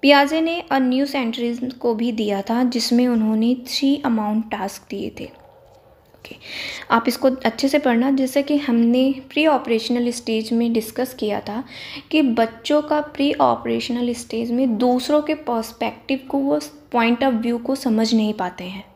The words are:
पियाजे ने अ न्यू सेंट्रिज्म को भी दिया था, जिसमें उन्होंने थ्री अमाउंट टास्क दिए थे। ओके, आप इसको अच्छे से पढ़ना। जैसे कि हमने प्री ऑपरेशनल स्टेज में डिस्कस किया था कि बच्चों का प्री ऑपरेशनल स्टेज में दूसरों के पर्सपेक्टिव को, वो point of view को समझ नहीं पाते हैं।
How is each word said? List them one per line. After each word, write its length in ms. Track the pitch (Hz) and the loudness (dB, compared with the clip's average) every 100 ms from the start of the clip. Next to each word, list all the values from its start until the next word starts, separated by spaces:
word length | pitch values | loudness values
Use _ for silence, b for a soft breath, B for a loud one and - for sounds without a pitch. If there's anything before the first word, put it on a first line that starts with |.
पियाजे 380 | 277 285 285 320 | 8 8 6 2
ने 200 | 320 339 | 0 -2
अ 180 | - 269 | -2 0
न्यू 280 | 254 254 277 | 2 2 0
सेंट्रिज्म 600 | 277 233 240 240 240 254 | -2 -4 -2 -4 -4 -6
को 240 | - 240 | -4 -2
भी 180 | 220 233 | 0 -2
दिया 300 | 220 208 196 | -2 -2 -2
था, 220 | 196 233 | -2 0
जिसमें 420 | 254 247 - 240 247 | 0 0 2 2 4
उन्होंने 460 | 233 214 220 226 254 247 | 2 2 2 2 0 -2
थ्री 340 | - 277 285 | -2 0 2
अमाउंट 460 | 277 220 208 220 220 | 0 0 0 -2 -2
टास्क 360 | - 190 - - | -6 -6 -8 -12
दिए 200 | 196 - - | -8 -8 -10
थे। 40 | |
ओके, 1120 | - - - - - - _ _ _ - - - B B B B B | -16 -16 -20 -20 -20 -20 _ _ _ -20 -20 -20 B B B B B
आप 140 | 226 254 | 0 2
इसको 220 | 240 269 | 2 0
अच्छे 380 | 262 233 220 269 | 2 -2 0 0
से 100 | 294 | 2
पढ़ना। 320 | 285 233 262 | 2 2 2
जैसे 320 | 277 262 277 | 2 0 0
कि 140 | 277 294 | 0 -2
हमने 580 | 285 233 233 247 262 269 - | 2 2 4 4 2 0 -4
प्री 160 | - 311 | 0 2
ऑपरेशनल 640 | 269 - 226 220 240 240 | 2 0 -2 0 0 0
स्टेज 420 | 240 - 220 220 | -4 -4 -4 0
में 200 | 233 233 | 0 2
डिस्कस 420 | 226 220 - 254 | 0 -2 -4 -6
किया 260 | - 214 202 | -4 -4 -4
था 240 | 202 214 269 B B B B | -6 -8 -10 B B B B
कि 120 | 311 | 2
बच्चों 600 | 277 233 226 - - 294 | 2 2 0 -2 0 0
का 180 | 294 302 | 2 -2
प्री 320 | 294 - 277 | -2 -2 -2
ऑपरेशनल 800 | - 262 233 233 233 233 240 247 | 4 2 2 -2 -4 -4 -4 -4
स्टेज 400 | 240 - 226 233 | -4 -6 -6 -2
में 260 | 240 262 214 | 0 0 2
दूसरों 440 | 247 247 254 294 | 2 2 2 0
के 120 | 302 | 2
पर्सपेक्टिव 880 | 302 277 233 226 - 233 - - 269 262 | -4 -2 -4 -4 -6 -8 -8 -6 -6 -2
को, 80 | 277 | -2
वो 220 | 277 294 | 0 0
point 640 | 294 - - 240 226 240 | -2 -18 -4 0 2 2
of 200 | 269 226 | 2 2
view 200 | 233 233 | 0 -2
को 120 | 240 | -2
समझ 400 | 269 254 220 226 | -2 0 2 2
नहीं 200 | 226 214 | 2 2
पाते 300 | 208 180 180 | -2 -6 -6
हैं। 200 | 180 196 - | -12 -12 -16